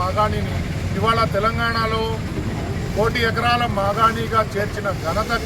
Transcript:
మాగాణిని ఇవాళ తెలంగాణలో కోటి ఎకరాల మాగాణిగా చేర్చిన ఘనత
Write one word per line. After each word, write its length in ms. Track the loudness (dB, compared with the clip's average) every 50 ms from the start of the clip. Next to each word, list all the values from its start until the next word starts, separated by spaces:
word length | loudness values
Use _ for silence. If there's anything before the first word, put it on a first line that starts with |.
మాగాణిని 540 | 0 0 2 2 2 2 2 0 -2 -2 -2 -2 -2 -2 -2 -2 -2 -2 0 2
ఇవాళ 220 | 2 2 4 2 2 2 0
తెలంగాణలో 680 | 0 0 0 0 0 0 0 0 0 0 0 0 0 0 -2 -2 -4 -4 -4 -4 -4 -4 -4 -4 -4 -4 -4 -4 -4 -4 -2 0
కోటి 240 | 0 2 2 2 2 0 0
ఎకరాల 340 | 0 2 2 2 2 2 2 0 0 0
మాగాణిగా 640 | 0 0 2 4 4 4 4 2 -2 0 2 2 2 2 -2
చేర్చిన 340 | -2 -2 -2 -4 -4 -4 -4 -4 -2 -4
ఘనత 340 | -2 -2 -2 0 0 -2 -2 -2